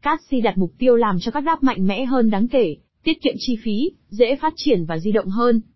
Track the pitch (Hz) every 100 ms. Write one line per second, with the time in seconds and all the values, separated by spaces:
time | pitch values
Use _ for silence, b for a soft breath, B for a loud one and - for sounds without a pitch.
0 | 285 311 _ 262 226 - 175 _ 254 233
1 | 226 185 233 285 294 330 269 208 190 196
2 | 254 262 226 202 240 269 196 147 _ _
3 | - 320 285 - - 226 226 208 320 -
4 | _ 202 233 277 311 320 302 208 165 165
5 | 180 208 185 202 240 233 -